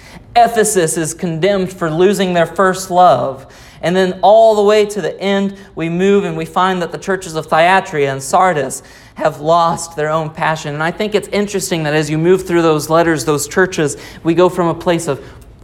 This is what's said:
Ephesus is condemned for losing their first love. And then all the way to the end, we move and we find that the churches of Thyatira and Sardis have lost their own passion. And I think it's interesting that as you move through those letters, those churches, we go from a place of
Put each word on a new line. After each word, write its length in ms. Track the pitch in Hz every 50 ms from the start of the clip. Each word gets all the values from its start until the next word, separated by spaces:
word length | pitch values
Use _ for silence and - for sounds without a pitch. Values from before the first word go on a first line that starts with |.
| - - - - - - -
Ephesus 600 | 240 233 226 - 220 202 202 - 185 165 160 -
is 160 | 170 160 147 -
condemned 580 | - 190 175 165 160 165 202 202 190 185 185
for 200 | - - 170 160
losing 420 | 156 160 180 202 202 185 196 180 175
their 140 | 175 165
first 440 | 165 - - 196 185 180 185 - -
love. 640 | 175 180 180 175 143 - 127 135 131 - - - - - - - - - -
And 120 | 165 180
then 240 | 185 190 185 180 185 -
all 340 | 190 214 226 226 220 214
the 60 | 208 202
way 240 | 202 214 214 208
to 160 | 208 - 208 160
the 180 | 156 - -
end, 380 | 185 196 196 196 196 196 196 - - - -
we 160 | 156 160 165
move 340 | 170 175 190 196 202 202 185
and 140 | 175 160 160
we 80 | 165
find 340 | 165 - 190 180 190 190 180
that 100 | 170 160
the 60 | -
churches 380 | 151 - 196 190 190 185 175 160
of 120 | 160 147
Thyatira 640 | - 170 160 165 175 190 190 185 - 156 151 143 139
and 120 | 135 135 135
Sardis 600 | - - 175 185 185 175 151 127 131 - - - - - - - - -
have 260 | - 156 156 143 139 147
lost 520 | 156 165 170 170 165 170 - - - -
their 140 | 151 151 151
own 220 | 156 160 156 151
passion. 420 | 156 175 160 156 160 156 - 151 143
And 100 | 151 156
I 80 | 170
think 240 | 170 - 214 208 208
it's 140 | 185 208 -
interesting 540 | - 202 208 202 202 190 180 - 185 165 156
that 100 | 147 147
as 160 | 156 156 143
you 80 | 156
move 300 | 156 160 175 190 185 185
through 160 | - 170 170 165
those 260 | 165 156 151 139 -
letters, 380 | 160 170 170 165 160 143 127
those 200 | 156 147 143 -
churches, 520 | - - 190 185 185 - 175 156 139 139 - - - - - -
we 100 | 160 165
go 160 | 165 185 180
from 200 | 180 180 175 165
a 60 | 160
place 320 | 165 - 185 175 165 170
of 160 | - 135 - - - - - - - - -